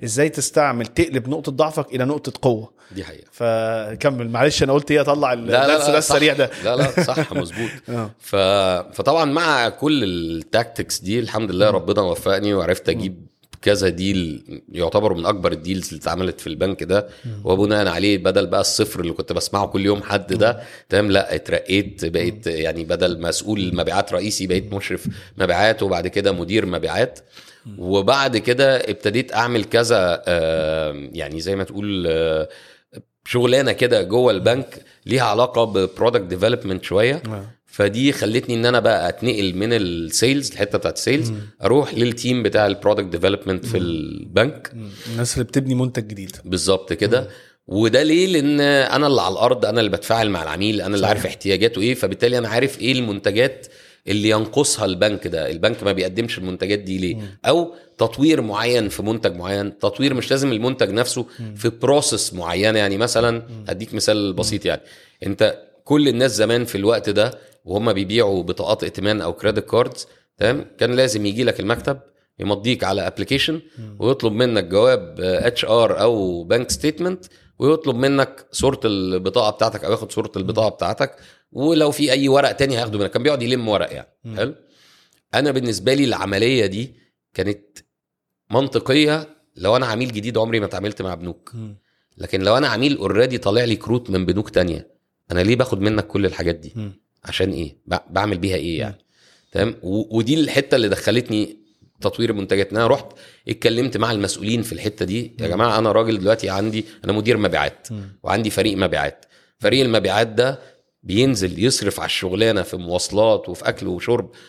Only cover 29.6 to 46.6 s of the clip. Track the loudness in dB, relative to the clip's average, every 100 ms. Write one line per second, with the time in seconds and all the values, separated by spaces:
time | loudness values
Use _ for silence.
29.6 | 0 0 4 4 2 0 0 0 0 0
30.6 | -2 -2 -4 -6 -12 -10 -10 -8 -4 -4
31.6 | -4 -6 -4 -2 0 0 2 0 -4 -8
32.6 | -20 _ _ -20 -20 _ -4 0 4 4
33.6 | 2 2 2 2 2 2 4 4 2 0
34.6 | -2 -14 -20 _ -2 0 2 2 2 2
35.6 | 2 2 0 2 2 2 -2 0 0 0
36.6 | -2 -6 -2 2 2 0 -6 -10 -12 -20
37.6 | _ 0 0 2 0 0 0 0 -2 0
38.6 | 2 2 2 2 0 -2 -2 0 -2 -2
39.6 | 0 0 0 -4 -4 0 2 2 -2 -4
40.6 | -2 -2 -2 -2 0 0 -2 -6 -10 -6
41.6 | 2 2 2 0 -2 0 -2 0 2 2
42.6 | 2 2 2 2 0 0 0 0 -2 -4
43.6 | -2 -2 -2 -4 -6 -10 -2 0 0 -2
44.6 | -14 -14 -16 -16 -8 -4 -2 -2 -2 0
45.6 | 0 0 0 -2 -8 -10 -12 -14 -6 -2